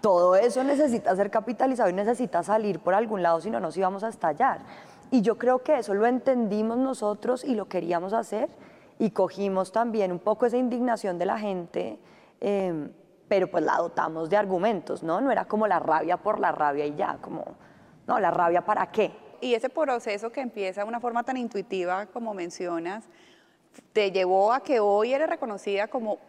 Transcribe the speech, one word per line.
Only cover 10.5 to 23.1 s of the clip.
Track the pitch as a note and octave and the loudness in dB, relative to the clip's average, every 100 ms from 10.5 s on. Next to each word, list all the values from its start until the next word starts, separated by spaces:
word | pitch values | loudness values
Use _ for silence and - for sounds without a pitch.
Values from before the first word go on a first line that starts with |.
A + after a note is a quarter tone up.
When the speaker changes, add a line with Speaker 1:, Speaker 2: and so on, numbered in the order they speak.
| A#3+ | 2
Speaker 1:
indignación | B3+ A#3+ B3 A3 G3+ F3 | 0 0 0 0 -2 -2
de | |
la | F3+ A3+ | -2 -2
gente, | G#3 F#3 E3+ - A3 - - - - _ | -2 -6 -6 -8 -8 -10 -18 -20 -20 _
em, | - G3+ F#3+ D#3+ C#3+ - - _ _ | -2 0 -2 -4 -6 -12 -20 _ _
pero | G3 F3+ | 2 2
pues | F3 | 0
la | D3+ D3+ | 2 0
dotamos | E3+ E3+ D#3+ D#3+ D#3+ | 0 -2 -2 -4 0
de | G3+ | 2
argumentos, | G#3 F#3 G3+ G3+ - - | 2 0 0 0 -4 -8
¿no? | E3 F3 | -2 0
No | C4+ | 2
era | G#3 F#3 | 0 0
como | G#3+ G#3+ | 0 2
la | F3 | 0
rabia | D#3 D#3+ D#3 F3 | 2 0 0 -2
por | G3+ G#3+ | 0 0
la | F3 | 0
rabia | D3 D3 C#3+ | 0 0 0
y | D3 D3 | -4 -2
ya, | - - | -4 -4
como, | - D#3+ - - - - - - - | -10 -10 -12 -16 -20 -20 -20 -20 -4
no, | F#3+ | 0
¿la | F#3 | 2
rabia | E3+ E3+ F3 E3+ | 2 2 2 2
para | G#3 F#3 | -2 0
qué? | - G3+ - - - | 0 -2 -2 -20 -10
Speaker 2:
Y | B3+ | -2
ese | A#3 B3+ | -2 -2
proceso | E4 D4 B3 A#3 G3+ A3+ | -2 0 -2 -2 -6 -6
que | A#3 | -8
empieza | B3+ G#3+ F#3+ F#3 | -8 -6 -6 -6
de | G#3 | -6
una | A#3 | -4
forma | A#3+ A#3 | -4 -4
tan | A#3+ C4 | -4 -6
intuitiva | A#3 G#3+ F#3+ G3 F3 F#3 | -6 -6 -6 -4 -2 -4
como | G#3 B3+ A3+ | -6 -10 -8
mencionas, | G3 F3 - F3+ E3+ E3+ G#3 - | -8 -10 -8 -6 -6 -6 -10 -14